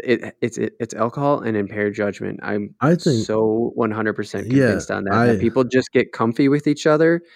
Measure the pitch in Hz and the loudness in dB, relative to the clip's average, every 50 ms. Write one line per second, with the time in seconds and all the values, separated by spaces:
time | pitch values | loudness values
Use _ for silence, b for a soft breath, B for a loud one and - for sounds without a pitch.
0 | - 127 120 - 104 107 - _ 120 113 - 120 113 110 - - 117 - - 113 | -2 -2 -2 -2 -2 -8 -6 _ -6 -4 -4 -4 -6 -6 -6 -8 -10 -8 -4 -4
1 | 113 117 - 147 143 143 143 - - 113 110 104 98 95 104 104 104 104 101 107 | -4 -4 -2 -2 0 0 0 0 -2 -2 -2 -2 -4 -4 -4 -4 -4 -2 -2 -2
2 | 101 101 98 - 104 98 104 - - 101 104 104 104 104 - _ 127 156 175 170 | -4 -4 -4 -6 -8 -8 -8 -8 -6 -6 -4 -4 -6 -8 -6 _ 2 2 2 2
3 | - 170 127 110 107 - 107 110 110 110 110 113 120 - - 123 113 107 104 110 | 2 0 0 0 0 0 0 0 2 2 2 0 -2 -2 -2 -2 -2 -2 -2 -2
4 | 107 107 98 - 104 - - 98 101 113 131 139 127 113 98 90 - - 101 101 | -2 -2 -2 -4 -6 -6 -6 -6 -2 2 2 4 4 4 2 0 -2 -4 -4 -4
5 | 98 98 104 113 120 120 113 92 113 113 - 131 127 117 127 127 - - - 123 | -2 0 2 4 4 4 4 2 0 2 2 2 0 2 2 0 0 2 0 0
6 | - - - - 113 113 - - 143 135 147 147 - 151 143 - - 160 151 151 | 0 0 -2 -2 -2 0 2 2 2 2 2 2 0 -2 -2 2 2 2 4 4
7 | 165 165 170 170 170 b b | 4 4 2 0 -2 b b